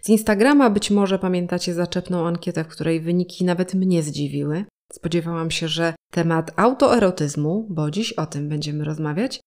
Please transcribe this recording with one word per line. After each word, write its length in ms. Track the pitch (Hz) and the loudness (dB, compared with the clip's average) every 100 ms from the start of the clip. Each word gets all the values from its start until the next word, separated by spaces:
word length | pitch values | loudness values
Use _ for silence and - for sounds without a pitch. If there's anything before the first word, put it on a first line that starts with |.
Z 80 | - | 4
Instagrama 600 | 220 220 208 240 285 254 | 2 4 4 6 6 6
być 220 | 202 - | 4 2
może 280 | 202 196 190 | 2 2 0
pamiętacie 540 | 190 180 175 180 180 | 0 0 0 -2 -4
zaczepną 540 | 170 175 180 180 180 170 | -2 -2 -4 -4 -2 -2
ankietę, 360 | 170 175 170 | -2 -4 -4
w 40 | 160 | -6
której 340 | - 156 165 | -4 -2 -2
wyniki 440 | 165 175 175 - 180 | 0 0 -2 -2 0
nawet 280 | 175 185 | 0 0
mnie 300 | 190 185 175 | 0 2 2
zdziwiły. 640 | 151 143 143 143 143 156 208 _ _ | 0 -4 -4 -4 -4 -4 -6 _ _
Spodziewałam 580 | - 165 170 165 170 165 | -10 -2 -2 -2 -4 -4
się, 160 | - 165 | -4 -4
że 260 | 160 165 160 _ | -2 -2 -4 _
temat 400 | - 165 165 160 - | -2 2 2 0 2
autoerotyzmu, 1120 | 214 262 285 240 202 180 147 147 147 190 220 | 2 4 4 4 4 2 -4 -2 -2 -2 -4
bo 220 | 165 151 | -4 -2
dziś 220 | 160 226 | -2 -4
o 120 | - 160 | -4 -6
tym 240 | 147 147 | -4 -4
będziemy 340 | 151 151 147 | -4 -4 -4
rozmawiać 560 | 151 156 151 151 254 - | -4 -4 -4 -2 -4 -6